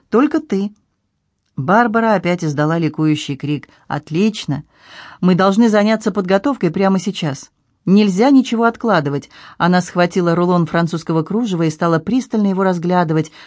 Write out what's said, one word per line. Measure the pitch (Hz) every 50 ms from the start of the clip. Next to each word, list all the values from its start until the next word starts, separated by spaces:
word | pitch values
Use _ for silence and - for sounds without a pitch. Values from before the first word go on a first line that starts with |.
| _ _
только | - 226 277 302 - 311
ты". | 311 - 202 190 196 208 - _ _ _ _ _ _ _ _ _ _ _ _ _ _ _ _
Барбара | - 131 147 190 226 240 233 214 226 226 226 214
опять | 185 180 175 180 175 170
издала | 156 143 143 151 151 165 170
ликующий | 165 151 151 - 156 156 151 151 - - 143
крик. | 131 - 143 147 135 - - _ _ _ _
"Отлично! | - 147 - - 151 170 208 220 214 - - - 139 143 - - _ _ _ - - - - - - - -
Мы | 180 185
должны | 165 190 196 196 226 240 226
заняться | 208 214 202 214 220 220 - 214 180
подготовкой | 208 190 180 190 196 - 285 269 - - 170
прямо | 156 185 196 196 196 190
сейчас. | - 208 185 - 175 147 135 - - - _ _ _ _ _ _ _
Нельзя | - 185 208 220 202 180 185 233 277
ничего | 277 262 240 - 240 220 233
откладывать". | 233 233 - - 233 196 165 139 143 139 143 - - - - - - -
Она | _ - 175 180 180
схватила | 180 - - 180 175 175 - 190 175 170 165
рулон | 170 175 175 180 175 165
французского | 156 - 170 170 160 - 160 - - 165 160 160
кружева | - 185 220 247 214 185 165 170
и | 160
стала | 156 - 175 170 165 156
пристально | 156 196 233 262 - - - 220 208 196
его | 185 185 196
разглядывать, | 190 180 175 160 175 180 180 175 160 160 156 156 - - - -